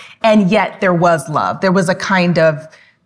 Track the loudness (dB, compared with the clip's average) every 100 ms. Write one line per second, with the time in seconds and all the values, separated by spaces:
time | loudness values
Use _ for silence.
0 | -20 -4 2 2 2 0 -2 -2 -2 2
1 | 2 0 -2 -4 -2 -2 0 0 0 -2
2 | -2 0 0 2 2 0 -8 -20 _ _